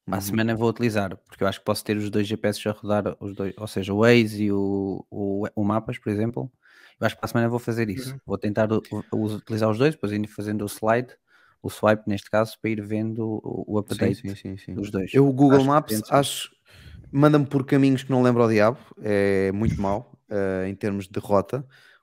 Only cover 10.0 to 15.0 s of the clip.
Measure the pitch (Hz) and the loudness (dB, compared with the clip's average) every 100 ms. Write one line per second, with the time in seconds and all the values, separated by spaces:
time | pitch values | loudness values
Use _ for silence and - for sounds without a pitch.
10 | 104 104 104 - 104 107 104 - 110 120 | -4 -4 -6 -8 -6 -4 -6 -4 0 0
11 | 123 - _ _ _ _ - - 107 107 | -2 -12 _ _ _ _ -10 0 2 2
12 | 107 101 - 107 113 - 110 107 101 107 | 0 -6 -2 -2 -2 -4 -6 -4 -4 -4
13 | 113 110 110 107 - - - 104 101 104 | -4 -4 -6 -6 -8 -10 -4 -2 -2 -2
14 | 110 98 98 101 95 98 - 92 104 101 | -2 -2 -6 -10 -10 -12 -10 -8 -4 -4